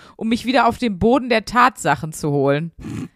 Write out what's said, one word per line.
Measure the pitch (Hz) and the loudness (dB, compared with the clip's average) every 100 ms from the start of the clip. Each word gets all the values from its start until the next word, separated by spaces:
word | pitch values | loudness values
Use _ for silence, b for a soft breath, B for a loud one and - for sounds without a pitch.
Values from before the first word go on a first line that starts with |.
| B B | B B
um | 220 | -2
mich | 233 220 | -2 0
wieder | 262 233 | 2 2
auf | 226 | 2
den | 247 185 | -2 0
Boden | 208 262 254 | 2 2 2
der | 233 208 | -2 0
Tatsachen | 247 247 - 165 143 156 | 2 2 2 -2 -2 -4
zu | - 156 | -6 -2
holen." | 143 139 143 165 - B B B | 0 2 0 -2 -10 B B B